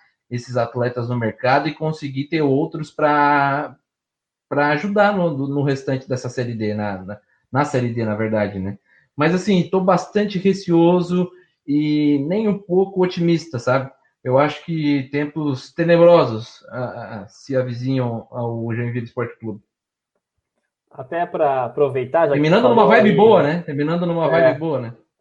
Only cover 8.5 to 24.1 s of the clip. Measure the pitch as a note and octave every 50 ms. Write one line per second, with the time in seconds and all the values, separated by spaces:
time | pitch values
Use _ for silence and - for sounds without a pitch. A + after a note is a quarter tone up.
8.5 | G2+ G2 F#2 G2 G2+ - _ _ _ _ _ _ _ - D3+ D#3+ F3+ F3+ - G#3
9.5 | G3 F3+ E3 - F#3+ F#3 F3+ F#3+ F3 E3+ - - - G#3 G#3 G#3 G3 F3 - G3
10.5 | F#3+ F#3+ - F3 E3+ E3 E3+ E3+ F3+ F3+ E3+ F3 F3+ F3+ F3 F3 - - _ _
11.5 | _ _ _ C#3+ C#3+ D3 D3+ D3+ D3+ D3+ D3+ D3 D3 C#3 C#3 D#3 F#3 A3 A3+ G#3
12.5 | F#3 - - - F3+ F#3+ F#3+ F#3+ - F#3 F3+ F3+ - F3+ E3+ E3+ E3+ D#3+ - -
13.5 | - A#2 - B2 B2+ C3+ C3 - - _ _ _ _ _ - B2+ B2+ C3+ D3 D3
14.5 | - - - E3+ E3 D#3+ D3+ D3 C#3+ C#3 C3 C3 C#3+ D3 D3 D3 - D#3+ D3+ C#3+
15.5 | C3 B2 - - _ - E3 E3 E3+ E3+ E3+ F3 E3+ D#3+ - A#2 A2 A2 A#2 -
16.5 | - - - - - B2+ B2 A2 F2+ A#2 A2+ - A2+ G#2 F#2+ - _ - - -
17.5 | C3+ B2+ B2+ B2 A#2+ A#2+ B2 C3 C3+ C3 B2 A#2+ A#2 A2 - - - B2 A#2+ A#2
18.5 | A#2 A#2 A2+ A#2 A2+ A#2 A#2+ A#2+ A#2+ B2 A#2 A#2 - B2+ A#2+ A#2+ - _ A2 A2
19.5 | G2 G#2 _ _ _ _ _ _ _ _ _ _ _ _ _ _ _ _ _ _
20.5 | _ _ _ _ _ _ _ _ _ C#3 C3 - E3+ E3 F3 - - E3+ D#3 C#3+
21.5 | C3+ C3 B2 A#2+ - D3 C#3+ C#3 B2+ C3 B2 B2 - E3 E3 C#3+ C#3 C#3+ D3+ D#3
22.5 | F3+ A3 B3 A#3+ A#3 A3+ G3+ F3 A3 A#3 G#3+ G#3+ E3+ F3 G#3+ A3+ G3+ E3+ C#3+ C#3+
23.5 | E3 F3 - D#3+ C#3+ C#3+ D3 D#3 E3+ F3 F3+ E3+